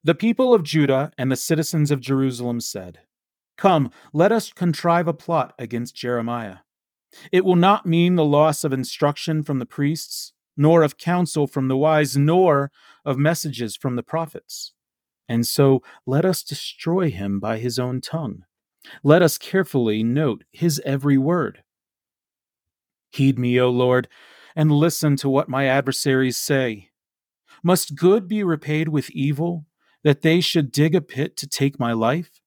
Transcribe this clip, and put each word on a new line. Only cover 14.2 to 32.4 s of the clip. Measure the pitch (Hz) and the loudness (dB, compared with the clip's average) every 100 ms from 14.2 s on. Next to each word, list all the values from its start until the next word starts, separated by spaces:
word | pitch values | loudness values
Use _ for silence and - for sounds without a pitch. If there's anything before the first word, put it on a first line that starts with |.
| 160 - _ - - _ _ _ _ _ - | -8 -12 _ -18 -18 _ _ _ _ _ -6
And | 117 120 | -4 -2
so | - 139 131 - - - | 2 4 4 -2 -16 -2
let | 135 185 | 0 0
us | 175 | -2
destroy | - 147 - - 165 180 170 | -8 -12 -12 -10 -4 -2 -2
him | 92 101 98 | -4 -6 -4
by | 104 113 | -4 -4
his | 123 120 | -4 -4
own | 127 127 | -4 -6
tongue. | - 160 135 - _ _ _ _ - - | -8 -8 -8 -12 _ _ _ _ -20 -4
Let | 143 165 | 4 6
us | 165 - | 6 0
carefully | - 190 185 139 113 107 | -4 -4 -2 -2 0 0
note | 113 131 151 101 _ | 0 0 -2 -4 _
his | - 170 143 143 | -4 -2 -2 -4
every | 139 143 135 | -2 2 2
word. | 135 175 113 - _ _ _ _ _ _ _ _ _ _ _ _ _ _ _ | 2 -2 -4 -8 _ _ _ _ _ _ _ _ _ _ _ _ _ _ _
Heed | - 135 123 | 0 2 2
me, | 123 123 | 0 2
O | 123 | 2
Lord, | 123 123 127 123 _ - - - - | 2 2 2 0 _ -20 -20 -10 0
and | 156 | 2
listen | 147 165 - 151 139 | 4 2 0 0 0
to | 139 | 0
what | 135 - | -2 -2
my | 131 135 | -2 0
adversaries | 135 131 135 143 131 131 117 | 0 -2 -4 -2 0 -2 -4
say. | - 139 127 104 _ _ _ _ _ _ _ _ | -2 -2 -2 -6 _ _ _ _ _ _ _ _
Must | 175 180 - 143 | 0 0 -2 0
good | 180 214 180 | 2 2 0
be | 214 | -4
repaid | 190 156 151 151 160 | -2 -4 -2 -4 -2
with | 151 - | -4 -6
evil, | - 139 143 170 175 147 _ _ _ | -4 -4 -2 -4 -6 -12 _ _ _
that | 151 143 | 0 2
they | 160 170 | 2 2
should | 170 170 139 | 2 0 0
dig | - 156 | 0 2
a | 170 | 2
pit | 151 131 151 - | -2 -6 -6 -8
to | 147 | -10
take | - 139 139 | -2 -2 0
my | 117 | -2
life? | 117 113 151 170 _ | 0 0 0 -6 _